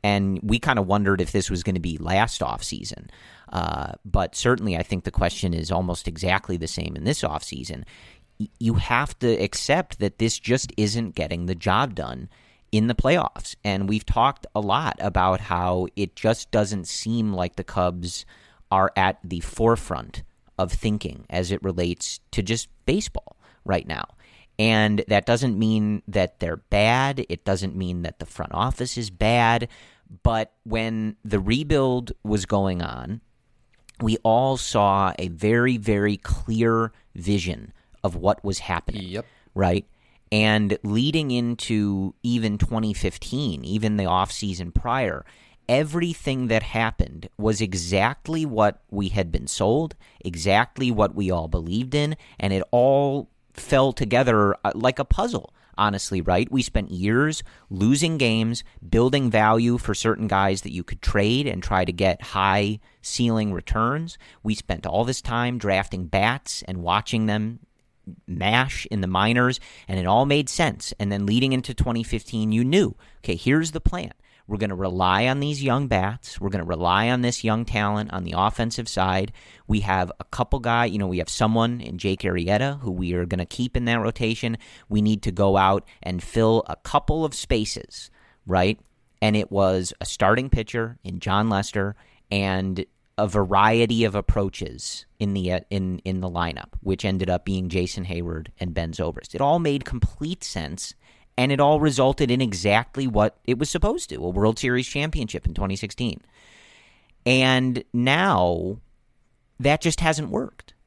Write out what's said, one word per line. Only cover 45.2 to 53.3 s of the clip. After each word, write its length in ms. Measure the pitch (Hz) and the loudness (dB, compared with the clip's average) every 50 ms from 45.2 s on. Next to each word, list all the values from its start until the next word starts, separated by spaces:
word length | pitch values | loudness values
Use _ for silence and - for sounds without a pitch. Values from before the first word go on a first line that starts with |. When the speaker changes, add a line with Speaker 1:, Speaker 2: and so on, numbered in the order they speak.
| - - - _ _ _ _ _ _ - | -10 -16 -20 _ _ _ _ _ _ 2
Speaker 1:
everything 800 | 120 135 156 151 147 175 170 175 165 - - 147 135 131 127 117 | 2 2 2 2 0 -2 -2 -2 -4 -4 -4 -4 -2 -2 0 2
that 160 | 113 110 110 | 2 0 0
happened 640 | - - 113 113 113 - - - - 69 80 - - _ - | 0 -2 -2 -2 -2 0 -2 -2 -2 -2 -14 -16 -16 _ -2
was 220 | 104 110 110 98 | 0 0 2 2
exactly 840 | 113 95 92 92 82 87 92 98 98 117 143 - - - 160 160 160 | 0 -2 -2 -4 -2 0 2 4 4 2 0 -2 -6 -4 -2 -2 -2
what 380 | 147 120 110 107 104 101 - _ _ | -2 2 4 4 4 2 0 _ _
we 180 | - 98 101 92 | -4 -2 -2 0
had 240 | 92 101 92 85 80 | 0 0 -2 0 -2
been 140 | - 67 | -4 -4
sold, 480 | 69 - - 104 101 113 143 165 156 - - - - _ _ | -4 -2 0 2 2 4 2 0 -2 -8 -14 -20 -20 _ _
exactly 680 | - 92 85 85 80 98 95 104 120 - _ - 135 123 | -10 -8 -8 -2 0 4 4 4 4 2 _ -2 -2 0
what 240 | 117 107 107 98 - | 2 2 2 2 2
we 160 | 90 101 92 | -2 -2 0
all 180 | 90 85 80 80 | 0 -2 -2 -2
believed 460 | 80 87 82 85 90 110 127 127 135 | -2 -4 -2 -2 -4 -4 -4 -2 -2
in, 220 | 147 147 147 156 - - - - - | -2 0 0 -4 -8 -12 -20 -12 -6
and 140 | - 98 95 | -2 0 0
it 100 | 95 - _ - | 0 -2 _ 2
all 580 | 120 123 135 135 139 143 139 135 143 - - | 4 6 6 4 4 4 2 0 -2 -4 -8